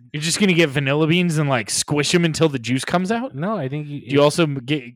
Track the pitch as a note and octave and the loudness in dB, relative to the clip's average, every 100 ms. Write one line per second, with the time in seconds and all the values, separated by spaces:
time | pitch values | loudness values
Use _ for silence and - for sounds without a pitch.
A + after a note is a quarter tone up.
0 | B2 D3+ D#3+ - G3+ E3 D#3+ C3 C3+ D3 | -12 -8 -4 0 2 4 2 2 0 2
1 | D#3 F3 F3 D#3 D3 B2+ G#2 - - D3 | 2 2 2 0 0 0 -2 -4 -2 0
2 | C#3+ F3 E3+ D3 D#3+ C3+ A2+ B2+ - F3 | 2 2 2 2 0 0 -2 -2 0 -2
3 | F#3 A#3 B3+ C3 F3+ G#3+ C3 D3 D3 C#3+ | 0 -4 -4 -6 -4 -4 -4 -6 -8 -12
4 | A#2 C#3 D3 D3 D#3+ C#3 B2 D3+ B2 | -2 4 4 4 0 -2 -4 -6 -6